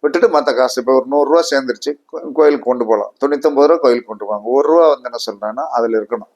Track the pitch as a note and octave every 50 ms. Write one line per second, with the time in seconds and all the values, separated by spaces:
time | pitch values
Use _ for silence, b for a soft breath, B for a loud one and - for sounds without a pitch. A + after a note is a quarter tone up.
0 | - D3+ C#3 E3+ E3+ - - D3+ C#3 C3 B2+ A#2 B2+ B2+ - - A#2+ B2 C3 C3
1 | B2+ B2+ C#3 D3 D3 C3+ D3+ E3+ D#3+ - D3 C#3 C3+ C3 A#2+ - - C#3+ D3 _
2 | _ _ - D#3+ E3 D#3 C3+ C#3 D#3 D3+ D3 C3+ - A#2+ B2+ B2 A#2+ A2 A2+ G#2+
3 | G2 - - _ - C#3+ D3 C#3+ C#3 D#3 D3 C3+ C#3+ D3+ E3 E3 - C3+ A#2+ A#2+
4 | A#2+ - A2 G#2 G#2+ G2+ G#2+ G#2 G#2 A2+ B2 C3+ C#3+ C#3+ D#3 E3+ E3+ D#3+ D3 C3
5 | B2 B2 A#2 A#2+ - - G#2+ G2+ G#2 G#2+ A2 B2 D3 D#3+ - B2 A#2 A#2 A2+ A2
6 | G#2+ G#2+ A#2+ A2 G#2 _ _